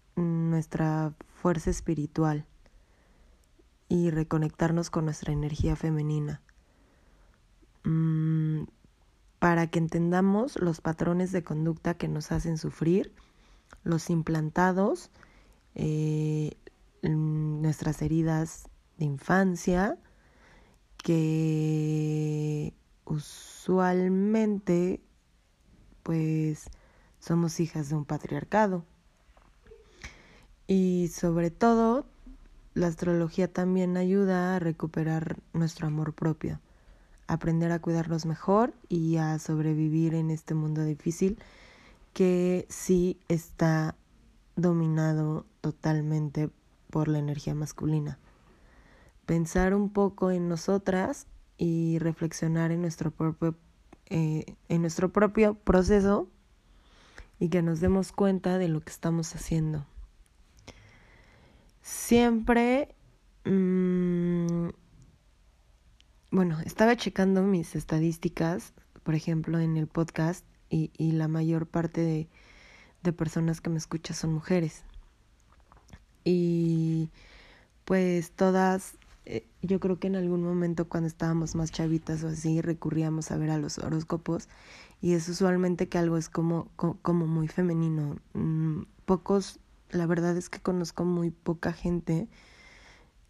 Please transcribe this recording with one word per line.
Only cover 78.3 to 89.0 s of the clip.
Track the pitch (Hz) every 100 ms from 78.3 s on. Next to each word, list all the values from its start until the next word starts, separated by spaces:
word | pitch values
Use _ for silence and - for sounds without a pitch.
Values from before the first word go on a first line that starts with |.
todas, | - 190 185 190 185 - - - - -
eh, | 113 - _
yo | 175 190
creo | 190 180
que | 196
en | 190
algún | 175 175
momento | 175 175 175 170 165
cuando | 170 165
estábamos | 160 165 165 160
más | 165 160
chavitas | - 165 160 - 160
o | 160
así, | 156 160 160
recurríamos | 165 160 156 156 160 160 156
a | 156
ver | 156
a | 156
los | 147 -
horóscopos, | - 160 160 170 165 170 - - - - - -
y | 175
es | 175 165
usualmente | 175 190 180 180 175 175
que | 175
algo | 170 165
es | 160
como, | - 165 170 - -
co-, | 165 -
como | - 175 160
muy | 160 156
femenino. | - 180 165 165 156 147 - -
Mm, | - 160 160 160 156 - -